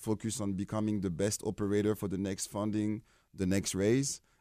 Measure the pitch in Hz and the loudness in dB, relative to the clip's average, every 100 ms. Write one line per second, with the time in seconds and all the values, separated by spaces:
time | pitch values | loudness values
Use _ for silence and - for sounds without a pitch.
0 | 110 107 113 101 101 95 101 107 107 107 | -2 -2 -2 -4 -4 -2 -4 -2 0 0
1 | 92 82 101 - - 98 101 104 104 107 | -2 0 0 0 -4 -2 2 4 4 2
2 | 101 95 98 98 - 101 107 107 107 107 | -2 -2 -2 -4 -6 -4 -2 0 0 -2
3 | - _ _ 95 92 98 104 92 101 127 | -8 _ _ -2 2 2 2 2 4 4
4 | 139 - - _ | 2 -4 -12 _